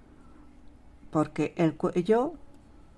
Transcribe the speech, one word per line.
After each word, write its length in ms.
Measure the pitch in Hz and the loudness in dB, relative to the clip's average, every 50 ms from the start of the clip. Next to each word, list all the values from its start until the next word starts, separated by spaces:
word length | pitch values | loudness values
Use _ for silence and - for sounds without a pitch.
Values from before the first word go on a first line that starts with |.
| - - - - - - - - - - - - - - - - - - - - - - | -20 -20 -20 -20 -20 -20 -20 -20 -20 -20 -20 -20 -20 -20 -20 -20 -20 -20 -20 -20 -20 -4
Porque 440 | - 160 151 147 - - 151 147 - | 0 0 0 0 0 -4 -4 -4 0
el 200 | - 170 160 151 | 2 2 2 2
cuello, 580 | - - 180 - 180 170 175 214 233 247 320 339 - - - - - - - - - - - - | 0 -4 -2 0 -2 2 2 2 2 2 0 -4 -10 -18 -20 -20 -20 -20 -20 -20 -20 -20 -20 -20